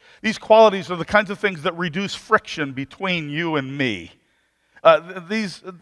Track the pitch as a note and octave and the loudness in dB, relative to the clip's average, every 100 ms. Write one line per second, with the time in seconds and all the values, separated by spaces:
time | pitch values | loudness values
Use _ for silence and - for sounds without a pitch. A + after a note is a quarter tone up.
0 | _ _ A3 - - A3 A3 F#3+ D#3+ F3 | _ _ -6 -2 6 8 8 4 -4 -8
1 | E3 G#3 G3+ G3 G3+ D#3+ E3+ E3+ F3 E3 | 0 0 0 -4 -4 -4 -6 -4 -4 -4
2 | G3 - - G#3+ - E3 C#3 C3 C3+ - | -6 -8 0 0 0 -8 -6 -8 -12 -6
3 | F#3+ F3 D3 D3+ E3+ D3+ C3 C#3+ C3 F#2+ | -4 -4 -4 -6 -2 -2 -4 -2 -2 -4
4 | - _ _ _ _ _ _ _ E3 D#3 | -10 _ _ _ _ _ _ _ 4 4
5 | F3 F#3 E3+ A3 G3 - F#3 F3 | 2 -14 -6 -4 -4 -8 -16 -6